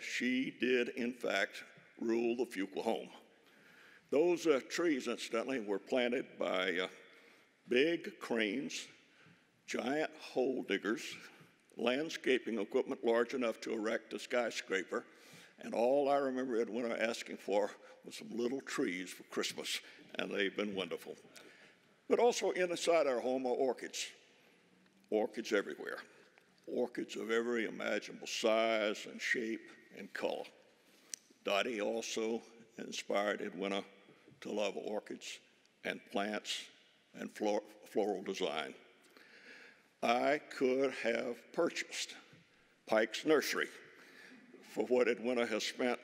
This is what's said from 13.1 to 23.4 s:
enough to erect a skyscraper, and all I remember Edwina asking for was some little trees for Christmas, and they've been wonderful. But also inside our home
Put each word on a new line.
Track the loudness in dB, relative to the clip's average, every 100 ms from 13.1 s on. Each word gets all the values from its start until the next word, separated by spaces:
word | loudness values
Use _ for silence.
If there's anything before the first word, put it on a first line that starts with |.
| 4 4
enough | 2 -2 -2
to | -4
erect | -2 -2 -2 -4
a | -10
skyscraper, | -2 0 0 -4 -2 -2 0 -4 -6 -20 -20 -20 -20 -14
and | -6
all | 2 4 4 4
I | 4
remember | 2 0 0 0
Edwina | 0 0 -2 0
asking | 0 -2 -6 -10
for | 0 2 2 -2 -20 -20
was | -16 -14
some | -8
little | -2 -2 -2
trees | -4 -2 0 -2 -6
for | -12
Christmas, | -8 -2 -2 -4 -6 -6 -8 -20 -14 -6
and | -2
they've | 2 0
been | 0 -2
wonderful. | -2 -4 -4 -8 -14 -16 -20 -20 -20 -20 -20 _ _ 0
But | 4
also | 4 4 0
inside | 0 -2 0 2 4 4
our | 2
home | 0 0